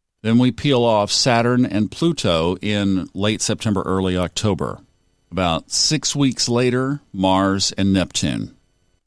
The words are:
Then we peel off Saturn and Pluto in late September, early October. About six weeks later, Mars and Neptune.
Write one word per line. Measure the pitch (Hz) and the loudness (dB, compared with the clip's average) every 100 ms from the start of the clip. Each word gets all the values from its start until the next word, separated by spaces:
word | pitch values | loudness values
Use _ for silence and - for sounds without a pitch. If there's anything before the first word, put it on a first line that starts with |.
| _ _ | _ _
Then | 110 117 | 2 4
we | 127 | 2
peel | 117 147 127 | 0 0 2
off | 117 107 101 | 4 2 2
Saturn | - 135 117 120 123 123 | 0 2 2 2 2 0
and | 107 107 | 0 -2
Pluto | - 170 156 101 82 85 92 | -2 -2 0 0 0 0 -2
in | 104 104 98 95 80 | -2 -2 0 0 -4
late | 92 107 107 | -4 -2 -2
September, | - 104 110 95 | -2 -2 -2 -2
early | 80 95 95 90 | 0 0 0 0
October. | 87 - 107 85 62 50 - _ _ _ _ | -2 -2 -2 -2 -4 -8 -16 _ _ _ _
About | 87 87 80 - | -2 0 -2 -4
six | - - 156 - | -2 -2 -2 -2
weeks | 143 139 - - | 0 0 0 -2
later, | 120 127 127 131 143 - | 0 2 0 -2 -4 -8
Mars | 98 95 95 98 98 - | 0 2 4 2 0 -2
and | - 98 | -2 0
Neptune. | 95 90 - 80 57 53 - _ _ _ _ | 2 0 -2 -4 -4 -8 -12 _ _ _ _